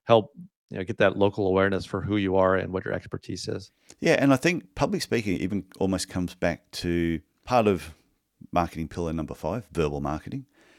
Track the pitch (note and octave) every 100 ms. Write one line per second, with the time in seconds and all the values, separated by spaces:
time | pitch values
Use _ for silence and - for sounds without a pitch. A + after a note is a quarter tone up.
0 | - A#2 G#2 - - _ - - F#2 A2+
1 | G2+ F#2+ G2+ G#2 F#2+ F#2+ G2 F#2+ E2+ G2
2 | F#2+ G#2 F#2+ F#2+ F#2 F#2+ F#2+ F#2 G#2 F#2+
3 | - - - - - G2+ G#2 _ - -
4 | E3 D3 C#3 C3 E3+ F3+ - - A#2+ G2
5 | - A#2 G#2 F2 F#2 G2+ - - F#2+ F#2
6 | - F#2 F2 - F2+ E2 _ - F2 E2+
7 | E2+ D#2+ - _ - B2 G#2+ F2+ D#2+ -
8 | _ _ _ _ - F2 E2+ - D#2+ -
9 | E2+ D#2+ D2+ - D#2 G#2+ - - D2+ C#2+
10 | C#2+ D2+ - C#3 C3 _ _